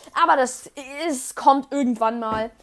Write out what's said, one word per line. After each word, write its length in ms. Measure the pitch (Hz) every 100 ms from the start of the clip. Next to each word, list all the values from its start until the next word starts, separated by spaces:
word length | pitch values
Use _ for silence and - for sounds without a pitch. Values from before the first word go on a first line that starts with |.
| -
Aber 220 | 285 339 294
das 340 | 247 - - - 262 285 330
ist, 300 | 262 - -
kommt 340 | 277 277 262
irgendwann 480 | 285 247 226 226 233
mal. 320 | 220 220 226 -